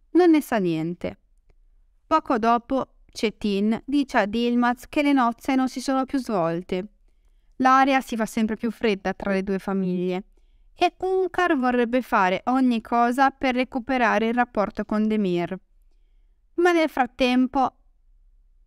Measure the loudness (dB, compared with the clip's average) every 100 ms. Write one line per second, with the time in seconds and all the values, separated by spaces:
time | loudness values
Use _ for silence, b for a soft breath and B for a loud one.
0 | _ 4 6 4 2 -2 -2 -2 -4 -6
1 | -10 -10 _ _ _ _ _ _ _ _
2 | -2 0 0 0 2 0 0 -4 -6 _
3 | _ -6 -6 -2 -2 0 0 -2 -2 -2
4 | 0 0 0 0 0 0 0 -2 -4 -2
5 | 2 2 0 -2 -2 -2 -2 -4 -4 -2
6 | -2 -4 -2 -2 -2 -2 -4 -6 -8 _
7 | _ _ _ _ _ -2 2 4 4 2
8 | -2 -6 -4 -2 -2 -2 -6 -2 -2 -2
9 | -4 -6 -2 -2 -2 -4 -4 -4 -2 -2
10 | -4 -6 -8 _ _ _ _ -2 -2 -2
11 | -4 -2 -2 0 0 0 0 0 0 -2
12 | 0 2 2 0 0 2 2 0 -2 0
13 | 2 2 0 0 -2 -2 -4 -6 -4 0
14 | 2 2 0 0 -2 -2 -4 -4 -4 -2
15 | 0 0 0 -2 -4 -8 _ _ _ _
16 | _ _ _ _ _ 0 2 4 0 0
17 | -2 0 2 2 2 0 -2 -4 _ _
18 | _ _ _ _ _ _